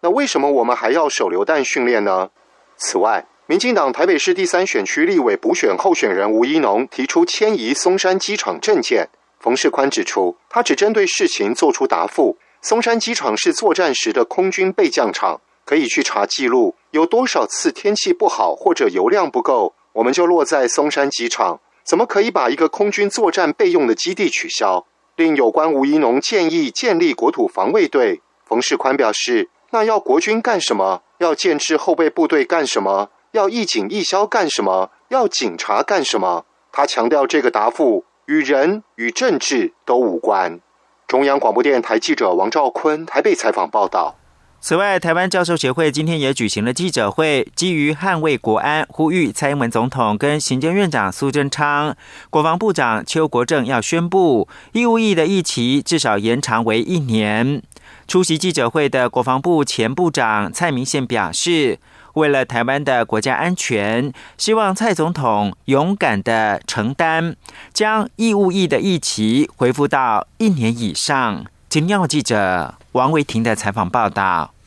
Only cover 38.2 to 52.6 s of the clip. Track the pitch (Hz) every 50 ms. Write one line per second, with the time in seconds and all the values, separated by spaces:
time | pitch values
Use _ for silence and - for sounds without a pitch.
38.2 | _ - 147 156 147 131 151 135 139 165 196 214 214 _ _ - 117 117 113 -
39.2 | 254 254 185 135 - - 147 123 104 85 - _ _ - 123 123 123 110 90 82
40.2 | - - 104 98 - 87 85 87 _ _ _ _ _ _ _ _ _ - - 127
41.2 | 139 139 139 143 - 113 104 113 127 143 139 123 113 - 110 110 - - 156 -
42.2 | - - 175 87 95 107 - 156 147 127 - - - 156 151 156 165 165 - 135
43.2 | - 220 190 - - 113 101 - 92 85 - 107 101 90 - 104 85 - - _
44.2 | _ _ _ _ _ _ _ _ - - 160 170 196 202 196 180 - 170 165 170
45.2 | 185 190 185 190 180 165 175 160 - 131 127 170 165 151 131 143 156 160 170 160
46.2 | 143 131 139 - 120 104 - 107 104 117 127 - 170 190 - - 110 101 98 -
47.2 | 156 156 147 135 - - _ - 160 185 180 156 143 147 156 147 170 196 185 165
48.2 | 151 160 143 113 - 113 107 107 - 143 151 156 - - - - 160 156 170 185
49.2 | 170 - 156 - - 139 143 143 131 117 117 117 117 123 - 131 120 107 107 104
50.2 | - - 147 151 143 - 131 127 135 160 175 196 208 175 147 123 104 95 90 -
51.2 | - 139 131 147 143 139 - - 151 147 147 143 147 151 - _ - - - -
52.2 | - _ - 156 151 160 160 175